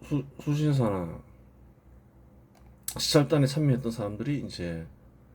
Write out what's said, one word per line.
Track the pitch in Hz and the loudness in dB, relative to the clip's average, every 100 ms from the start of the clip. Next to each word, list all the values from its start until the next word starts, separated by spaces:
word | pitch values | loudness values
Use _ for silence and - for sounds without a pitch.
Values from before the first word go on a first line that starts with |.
수-, | - 147 - - | -6 -4 -4 -8
수신사나 | - 147 151 139 113 95 85 80 - - - - - - - - - - - - - - - - - - | -2 0 2 4 2 0 -4 -8 -16 -20 -20 -20 -20 -20 -20 -20 -20 -20 -20 -20 -20 -20 -20 -14 -12 -4
시찰단에 | - 156 143 151 139 | 2 4 4 4 2
참여했던 | 156 147 117 117 | 4 2 2 0
사람들이 | 113 101 104 131 143 | -4 -4 -4 -4 -4
이제 | 95 - 87 82 82 - - - - | -6 -6 -6 -6 -10 -16 -20 -20 -20